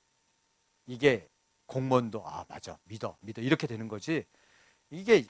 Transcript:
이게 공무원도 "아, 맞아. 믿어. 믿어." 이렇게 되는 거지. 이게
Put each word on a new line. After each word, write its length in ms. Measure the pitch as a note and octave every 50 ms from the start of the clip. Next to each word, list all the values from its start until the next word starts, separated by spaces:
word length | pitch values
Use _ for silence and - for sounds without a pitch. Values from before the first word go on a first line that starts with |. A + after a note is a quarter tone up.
| _ _ _ _ _ _ _ _ _ _ _ _ _ _ _ _ _
이게 420 | B2+ B2+ A#2 C3+ C#3+ B2 G2+ E2+ - _ _ _ _ _ _ _
공무원도 600 | - - C3 C3 C3 C3 B2 A#2+ A2+ G2+ G#2+ F#2
"아, 180 | - - G2 - -
맞아. 300 | - G#2 - - E2 - _
믿어. 320 | - G#2+ A2 A2+ G#2 E2+ _
믿어." 220 | - G#2 A2 A#2
이렇게 240 | A#2 C3 D#3 - -
되는 220 | C#3+ A#2 A2 A2+ A2
거지. 360 | G#2+ G#2 - D3+ E3 C#3+ G2 - _ _ _ _ _ _ _ _ _ _ _ _
이게 360 | C#3+ F3 G3 A3+ A3+ F3 A#2